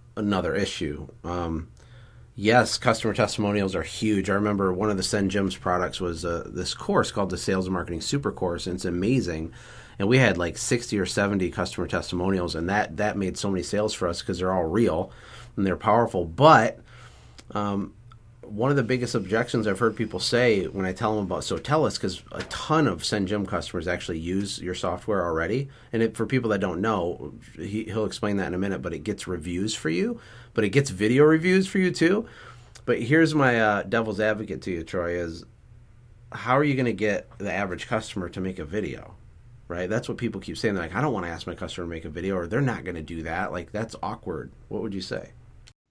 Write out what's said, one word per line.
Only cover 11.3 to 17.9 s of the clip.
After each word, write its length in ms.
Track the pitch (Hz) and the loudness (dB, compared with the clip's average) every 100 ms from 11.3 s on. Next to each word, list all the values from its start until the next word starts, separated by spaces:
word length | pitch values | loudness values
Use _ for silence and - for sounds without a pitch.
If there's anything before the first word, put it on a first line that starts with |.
| 101 90 | 2 0
customer 380 | - 90 - 87 | -2 -4 -4 -2
testimonials, 640 | 90 - 90 92 95 87 | -2 -2 -2 0 0 0
and 160 | 80 85 | -2 0
that, 280 | 104 - 78 | 0 0 -2
that 200 | 104 95 | -2 0
made 200 | 92 - | -2 -2
so 120 | 104 | -2
many 140 | 92 | -2
sales 320 | 87 101 107 - | 0 0 0 0
for 120 | 90 | -2
us 140 | 85 | -2
'cause 160 | - 87 | -4 -2
they're 160 | 92 | 0
all 120 | 95 82 | 2 2
real 460 | 98 110 82 - - - - - - | 4 4 2 -2 -10 -20 -20 -10 -2
and 80 | 98 | 0
they're 100 | 85 | 2
powerful. 480 | 110 107 117 98 82 | 4 4 4 0 -2
But, 540 | 85 147 139 113 - - - - - - - - | 6 8 10 6 0 -14 -20 -20 -20 -20 -20 -8
um, 440 | 104 104 101 98 | -2 0 -2 -4